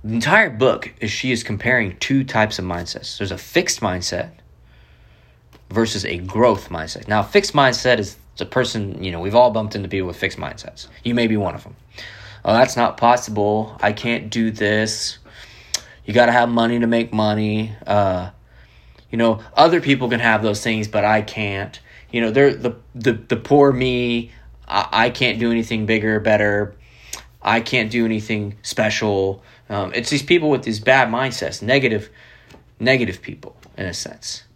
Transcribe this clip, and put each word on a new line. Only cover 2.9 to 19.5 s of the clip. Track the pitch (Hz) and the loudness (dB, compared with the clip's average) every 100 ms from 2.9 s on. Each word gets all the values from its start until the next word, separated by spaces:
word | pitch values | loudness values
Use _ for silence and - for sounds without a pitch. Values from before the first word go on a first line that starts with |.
| - - - | -12 -12 -8
There's | 98 | -8
a | 90 | -8
fixed | - 170 180 - | -2 0 0 -2
mindset | 104 92 - 87 - - _ _ _ - _ _ _ _ _ _ _ - - | -2 -4 -4 -6 -8 -14 _ _ _ -20 _ _ _ _ _ _ _ -20 -4
versus | 101 113 101 | 0 0 -2
a | - 87 | -6 -8
growth | 92 104 120 87 - | -4 2 4 2 -4
mindset. | 85 80 - - | -10 -10 -12 -2
Now, | 107 | -2
a | |
fixed | 101 202 - | 4 2 4
mindset | 151 135 113 127 120 | 2 4 2 2 2
is | 98 - - - | 0 -10 -20 -12
the | |
person, | - 127 120 117 98 - | -4 -2 -2 -2 -6 -6
you | 92 | -8
know, | 85 | -6
we've | 95 | 2
all | 113 123 | 6 6
bumped | 110 107 | 4 -4
into | 107 95 | -6 -4
people | 98 90 | -4 -4
with | 82 | -4
fixed | 92 - | -6 -6
mindsets. | 73 - - - - - | -12 -12 -16 -18 -20 -8
You | 120 | -2
may | 120 113 | 0 2
be | 107 | 0
one | 92 | -2
of | - | -6
them. | - - _ - - - - - | -16 -20 _ -20 -20 -20 -20 -6
"Oh, | - | 0
that's | 113 131 123 | 4 4 4
not | 117 - | 0 4
possible. | 120 123 - 104 104 107 110 - | 4 4 0 -2 0 0 -2 -2
I | 104 | -2
can't | 107 120 120 107 | -2 -4 -4 -4
do | 117 110 | -2 -2
this. | 107 104 107 110 - - - - - - - - - - - | 0 0 0 -2 -4 -8 -10 -20 -20 -20 -20 -12 -12 -12 -18
You | - | -2
gotta | 110 120 | 4 6
have | 120 120 | 6 4
money | 117 117 120 | 2 2 2
to | 117 | 2
make | 117 113 | 0 0
money. | 110 107 107 107 107 110 104 - | 0 0 0 -2 -2 -4 -8 -2
Uh, | 104 98 92 95 - _ - - - - - _ | 2 2 0 -6 -14 _ -20 -20 -20 -20 -20 _
you | 117 | 0
know, | 117 110 - | 2 2 -2